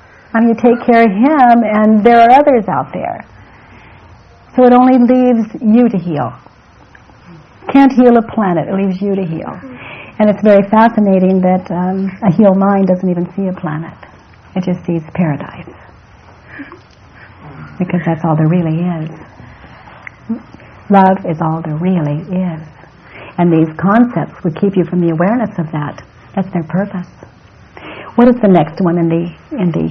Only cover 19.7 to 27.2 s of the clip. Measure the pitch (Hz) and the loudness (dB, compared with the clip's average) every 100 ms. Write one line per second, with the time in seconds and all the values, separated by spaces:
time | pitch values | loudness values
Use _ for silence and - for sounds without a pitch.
19.7 | - - - - - - 233 - - - | -20 -20 -20 -20 -20 -10 -10 -10 -20 -20
20.7 | - - 196 190 190 196 160 160 160 160 | -20 0 2 4 2 -4 -6 -4 -4 -6
21.7 | 151 180 185 147 147 185 185 185 160 160 | -6 -2 -2 -2 -6 -6 -6 -4 -6 -14
22.7 | - - - - - - - 175 165 160 | -20 -20 -20 -20 -20 -16 -2 0 2 0
23.7 | 156 185 214 240 170 147 - 180 156 202 | -2 0 2 2 0 -8 -8 -8 -2 -2
24.7 | 196 170 180 170 160 180 247 220 - 156 | 0 -2 -2 -2 0 -2 -2 -4 -6 -8
25.7 | 151 147 - - - - - 185 180 156 | -8 -10 -12 -20 -20 -10 -8 -6 -6 -6
26.7 | 180 202 185 175 - | -6 -6 -8 -14 -18